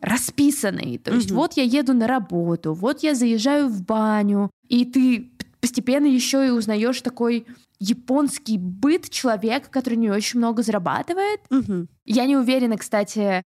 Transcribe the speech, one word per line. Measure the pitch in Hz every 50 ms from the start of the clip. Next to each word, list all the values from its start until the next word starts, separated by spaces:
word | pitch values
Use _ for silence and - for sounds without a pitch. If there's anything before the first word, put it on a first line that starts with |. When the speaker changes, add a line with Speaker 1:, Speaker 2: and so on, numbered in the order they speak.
Speaker 1:
расписанный. | - 190 214 254 - - - - 285 285 285 - - 202 180 - - - 120 117
То | - - 190
есть | 247 226 190
Speaker 2:
Мгм. | 196 240
Speaker 1:
вот | 311 349 -
я | - 262
еду | 240 233 285 294 240 269
на | 240 220 226
работу, | 262 262 202 170 175 175 170 170 170 170 - 156 156
вот | 170 180 247 302 294 -
я | 311 294
заезжаю | 247 247 240 226 220 208 269 285 294 294 269
в | 220 196 180
баню. | - 220 220 220 220 214 214 208 202 202 202 202 190 - _ _ _
И | 247 240 247
ты | 247 247 269 254 254 247 214 - - - -
п-, | - - _ _
постепенно | - 240 - 254 - - 247 285 285 294
еще | 262 254 247 - - 269 269
и | 262
узнаешь | 240 233 214 208 220 208 220 240 262 247
такой | - 247 240 - 233 233 233 233 233 - - - _ _ _ _
японский | 202 190 233 - - - 254 285 302 269 - - - - 220 196
быт | 180 180 180 196 208 285 320 359 - -
человека, | - - - 254 220 202 196 226 226 285 277 -
который | - 262 247 - 233 226
не | 226 214
очень | 196 208 208 - - 247
много | 233 233 233 214 240
зарабатывает. | 208 208 202 175 151 135 214 269 - 349 370 392 403 427 403 - _
Speaker 2:
Мгм. | 254 269 226 190 196 180 170 - _ _ _
Speaker 1:
Я | - 214 254 240
не | 269 285
уверена, | 277 254 226 262 262 247 233 220 196
кстати, | - - - 208 202 - - 220 208 202 190 185 185 -